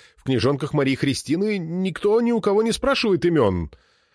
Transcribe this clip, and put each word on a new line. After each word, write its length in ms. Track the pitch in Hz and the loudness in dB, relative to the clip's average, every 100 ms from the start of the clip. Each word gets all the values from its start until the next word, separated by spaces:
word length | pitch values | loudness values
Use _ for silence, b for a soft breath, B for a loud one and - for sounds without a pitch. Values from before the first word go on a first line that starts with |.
| B _ | B _
В 60 | |
книжонках 500 | - 127 127 139 151 | -2 0 0 0 -2
Марии 220 | 147 135 135 | 0 0 0
Христины 640 | 139 127 - 165 214 202 | -2 -2 -4 -2 -2 -4
никто 640 | 160 180 190 156 208 226 | -4 -4 -4 -2 0 2
ни 140 | 240 | 2
у 80 | 233 | 0
кого 200 | 208 202 | 2 2
не 120 | 226 | 0
спрашивает 520 | - 262 269 220 180 170 | 0 -2 0 0 2 2
имён. 460 | 160 104 90 78 b b b b | 4 4 2 -4 b b b b